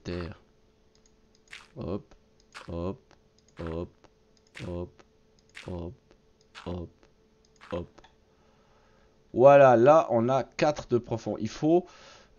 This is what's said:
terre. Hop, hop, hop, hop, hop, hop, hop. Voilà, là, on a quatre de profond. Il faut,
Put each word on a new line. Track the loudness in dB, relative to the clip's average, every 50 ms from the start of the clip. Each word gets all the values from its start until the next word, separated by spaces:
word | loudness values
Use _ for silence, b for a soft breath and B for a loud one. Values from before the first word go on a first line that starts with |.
terre. | -12 -12 -10 -10 -10 -12 -14 -18 _ _ _ _ _ _ _ _ _ _ _ _ _ _ _ _ _ _ _ _ _ _ -20 -20 -20 -20 _
Hop, | -12 -10 -8 -8 -10 -10 _ -20 -20 _ _ _ _ _ _ -20 -20 -16 -12
hop, | -10 -8 -8 -8 -8 -10 _ _ -20 _ _ _ _ _ _ _ _ -14
hop, | -12 -10 -8 -10 -10 -12 -14 _ -20 _ _ _ _ _ _ _ _ _ _ -16 -12
hop, | -10 -10 -10 -10 -12 -14 -20 -20 _ _ _ _ _ _ _ _ _ _ -18 -14
hop, | -12 -12 -12 -12 -12 -14 -18 _ _ -20 _ _ _ _ _ _ _ _ -16 -12
hop, | -12 -10 -10 -12 -14 -18 _ -20 _ _ _ _ _ _ _ _ _ _ _ -14 -12
hop. | -10 -10 -10 -12 _ -20 -20 _ _ _ _ _ b b b b b b b b b b b b b b b b b b _ _
Voilà, | 0 6 6 8 10 10 8 8 6
là, | 6 6 6 6 4 4 2
on | -2 -2 0 0
a | -2 -2
quatre | -4 -6 -6 -2 -2 -2 -2 -4 -6 -4
de | -4 -4
profond. | -2 -4 -8 -8 -6 -8 -8 -6
Il | -8 -10
faut, | -8 -4 0 0 0 0 0 B B B B B B B B B B